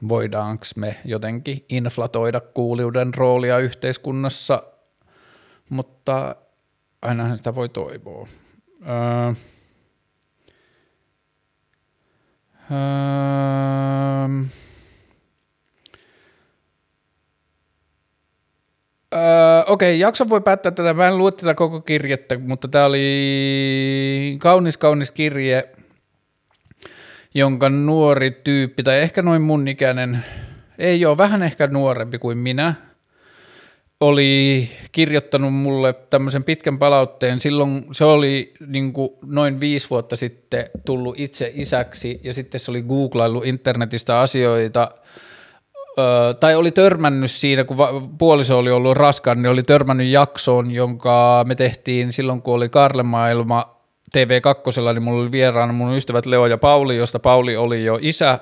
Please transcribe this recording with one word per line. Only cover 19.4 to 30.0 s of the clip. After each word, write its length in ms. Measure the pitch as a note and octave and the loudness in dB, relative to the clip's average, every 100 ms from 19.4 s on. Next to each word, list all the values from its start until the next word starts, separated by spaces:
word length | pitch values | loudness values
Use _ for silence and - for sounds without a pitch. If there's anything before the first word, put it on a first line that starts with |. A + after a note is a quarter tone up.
| D#3+ E3 E3 | 8 6 4
okei, 340 | G3+ F#3 E3 | 2 2 2
jakson 280 | G3 A3+ A#3+ | 2 0 0
voi 120 | A3 | 0
päättää 320 | G3 G3 F#3+ | 2 0 0
tätä. 220 | F3+ E3+ | -2 -2
Mä 140 | D#3+ F3+ | 2 2
en 100 | F#3 | 2
lue 140 | F#3+ | 0
tätä 220 | F#3+ F3 | 0 -2
koko 260 | D#3 E3 E3 | 0 -2 -4
kirjettä, 580 | D#3+ D3+ C#3+ C3+ - B2 | -4 -4 -2 -6 -6 -8
mutta 300 | B2+ C3 C3+ | -6 -8 -2
tää 180 | C#3+ C#3+ | 2 2
oli 1500 | C#3 C#3 C#3 C#3 C#3 C3+ C3+ C3+ C3+ C3+ C3+ C3+ C#3 C#3 C#3+ | 2 0 0 -2 -2 -2 -2 -2 -2 -2 -2 -2 -2 -4 0
kaunis, 360 | E3+ F#3 F3 D3+ | 4 4 4 0
kaunis 340 | D3+ D3+ C#3 | 2 2 -2
kirje, 580 | - D3+ C#3 C3 B2+ C3 - _ _ _ _ _ _ _ _ _ _ - - - - _ | -4 -4 -2 0 0 -2 -10 _ _ _ _ _ _ _ _ _ _ -20 -20 -20 -20 _
jonka 340 | C#3+ C#3 C3 C3+ | 0 0 2 0
nuori 600 | C#3 D3 D#3+ D3+ C#3 C3 | 2 0 2 4 4 0
tyyppi, 520 | B2+ - C#3 C3 - | -2 -2 -2 -2 -2
tai 180 | B2+ C3+ | 0 2
ehkä 220 | D#3+ F3+ | 0 0
noin 200 | F3 E3 | 0 2
mun 260 | D#3 D3+ C3+ | 2 0 -2
ikäinen, 560 | C3+ C#3 B2+ | -2 -2 0